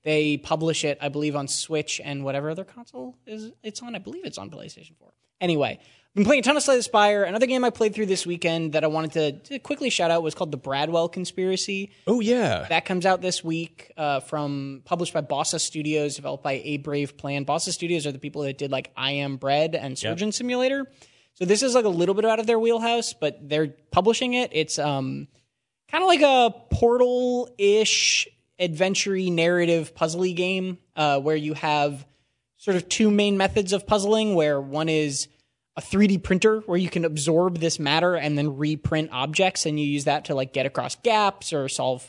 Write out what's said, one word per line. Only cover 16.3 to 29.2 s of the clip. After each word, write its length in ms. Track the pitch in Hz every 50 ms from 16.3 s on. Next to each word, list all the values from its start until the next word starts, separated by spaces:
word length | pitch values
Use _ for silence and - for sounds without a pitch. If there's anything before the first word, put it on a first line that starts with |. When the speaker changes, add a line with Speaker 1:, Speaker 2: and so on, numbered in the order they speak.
| 143 135 -
Speaker 1:
by 100 | 147 135 123 -
A 140 | 151 147
Brave 380 | 143 139 151 143 143 143 139 -
Plan. 300 | - - 139 139 143 139
Bossa 240 | - 143 170 - 185
Studios 380 | 165 - 175 165 175 160 139
are 40 | 147
the 80 | 135 131
people 220 | - 143 139 147
that 160 | 143 139 135
did, 140 | - 143 135
like, 200 | 135 131 131 - _
I 140 | 127 131 135
Am 260 | 143 143 143 139 135
Bread 380 | 127 135 135 139 147 160 160 160
and 160 | - - 135
Speaker 3:
Yep. 60 | 131
Speaker 1:
Surgeon 340 | - - 107 - 170 208 214
Simulator. 560 | 208 - 247 247 247 247 254 262 277 277 269 269 _ _ - _ _ _ _ _ _
So 100 | _ 185
this 180 | 175 208 208 269
is, 120 | 262 240
like, 100 | 254 220
a 40 | 208
little 260 | 175 165 175 185 190
bit 100 | 208 214
out 140 | 226 220 220
of 80 | 220
their 120 | 226 233 220
wheelhouse, 540 | 226 233 233 220 226 233 233 233 226 - -
but 340 | - 156 147 - - 143
they're 280 | 139 151 156 160 143 - - _ _
publishing 420 | - 175 185 226 226 - 262 247 247
it. 160 | 247 247 -
It's, 280 | - 156 156 - - 160
um, 480 | 147 147 139 135 131 131 135 139 143 - _ _ _ _ _ _ _ _ _ _ _ _
kinda 160 | 294 330 370
like 160 | 381 349 277
a 320 | 302 277 262 254 240 226 - - - _
Portal-ish, 1600 | - - 233 233 240 247 247 247 247 247 254 247 247 247 247 - - - 202 202 208 220 214 - - - - - - - - - _ _ _ _ _
adventure-y, 720 | - 180 175 156 147 185 190 196 - - 202 190 190